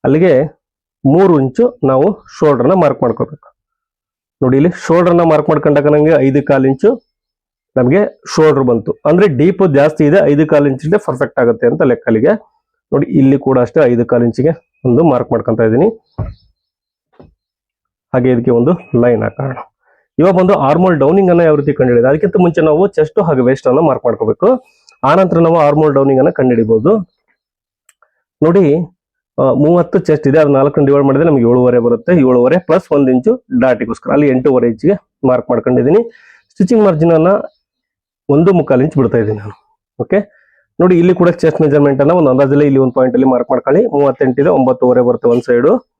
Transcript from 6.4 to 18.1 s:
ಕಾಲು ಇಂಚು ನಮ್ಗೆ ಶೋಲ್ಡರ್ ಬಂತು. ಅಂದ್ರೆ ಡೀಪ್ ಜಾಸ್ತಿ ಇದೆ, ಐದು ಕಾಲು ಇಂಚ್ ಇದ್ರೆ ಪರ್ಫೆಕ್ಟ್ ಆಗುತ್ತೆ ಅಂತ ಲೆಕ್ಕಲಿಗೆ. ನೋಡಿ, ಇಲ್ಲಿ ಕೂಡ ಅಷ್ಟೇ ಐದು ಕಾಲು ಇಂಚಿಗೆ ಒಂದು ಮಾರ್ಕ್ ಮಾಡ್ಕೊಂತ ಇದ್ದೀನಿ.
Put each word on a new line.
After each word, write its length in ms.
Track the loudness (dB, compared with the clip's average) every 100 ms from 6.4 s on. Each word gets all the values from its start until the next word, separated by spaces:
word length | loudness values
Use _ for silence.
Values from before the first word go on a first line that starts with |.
| -2
ಕಾಲು 220 | 0 0
ಇಂಚು 340 | 0 -2 -2 _ _ _ _ _ _ _ -2
ನಮ್ಗೆ 440 | 0 0 -2 -8 -8 0
ಶೋಲ್ಡರ್ 280 | 0 2
ಬಂತು. 320 | 0 -2 -4 -6 -2
ಅಂದ್ರೆ 220 | 0 0 0
ಡೀಪ್ 380 | -2 0 0 2
ಜಾಸ್ತಿ 300 | 0 0 2
ಇದೆ, 120 | 2
ಐದು 240 | 2 0 2
ಕಾಲು 200 | 2 0
ಇಂಚ್ 160 | -2 -4
ಇದ್ರೆ 120 | -4
ಪರ್ಫೆಕ್ಟ್ 420 | -4 -6 -6 -2
ಆಗುತ್ತೆ 280 | -2 0 -2
ಅಂತ 140 | 0
ಲೆಕ್ಕಲಿಗೆ. 520 | -2 -2 -2 0 0 -2 _ _ _ _ _
ನೋಡಿ, 140 | -6 -2
ಇಲ್ಲಿ 300 | 0 2 0
ಕೂಡ 220 | 0 -2
ಅಷ್ಟೇ 220 | 0 0
ಐದು 240 | 0 0 0
ಕಾಲು 200 | 0 -2
ಇಂಚಿಗೆ 240 | -2 -4 -4 _ _ -2
ಒಂದು 180 | 2
ಮಾರ್ಕ್ 280 | 2 0 -2
ಮಾಡ್ಕೊಂತ 280 | -4 -4 -2
ಇದ್ದೀನಿ. 300 | 0 2 0 -4 _ -12 -12 -12 _ _ _ _ _ _ _ _ -20 _ _ _ _ _ _ _ _